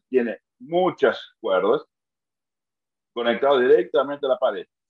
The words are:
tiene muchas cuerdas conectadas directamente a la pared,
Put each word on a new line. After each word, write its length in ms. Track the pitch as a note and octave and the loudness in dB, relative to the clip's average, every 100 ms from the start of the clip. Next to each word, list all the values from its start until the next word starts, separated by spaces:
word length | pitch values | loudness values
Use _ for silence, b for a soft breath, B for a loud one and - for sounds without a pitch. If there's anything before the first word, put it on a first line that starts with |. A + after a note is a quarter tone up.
| _ | _
tiene 300 | B2+ A#2 - _ _ | -4 -2 -6 _ _
muchas 760 | C3 E3+ F3+ - B2 - - _ | -6 -2 -2 0 0 -2 -8 _
cuerdas 460 | G#2+ F#2 G2 D3 - _ _ _ _ _ _ _ _ _ _ _ _ | -4 -2 0 -2 -6 _ _ _ _ _ _ _ _ _ _ _ _
conectadas 480 | A#2+ A#2+ A2+ C#3 C#3 | -4 -2 0 2 2
directamente 640 | B2 D#3 - D3+ C3+ C#3+ C#3 | 4 4 2 -2 -2 -4 -2
a 40 | |
la 80 | B2+ | 0
pared, 300 | B2+ G2 - _ _ | -2 -4 -10 _ _